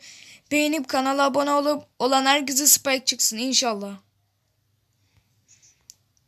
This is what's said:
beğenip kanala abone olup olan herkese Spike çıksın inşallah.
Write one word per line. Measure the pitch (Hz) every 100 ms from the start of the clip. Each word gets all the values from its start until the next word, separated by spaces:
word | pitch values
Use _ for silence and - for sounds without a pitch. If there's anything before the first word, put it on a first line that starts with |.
| - - - - _
beğenip | 294 302 311 262
kanala | 277 262 277
abone | 277 269 285
olup | 285 285 294 - -
olan | 247 269 262
herkese | 285 269 262 294
Spike | - 277 262
çıksın | - 247 - 220
inşallah. | 254 247 247 208 202 196 _ _ _ _ _ _ _ _ _ _ _ _ _ _ _ _ _ _ - _ _ _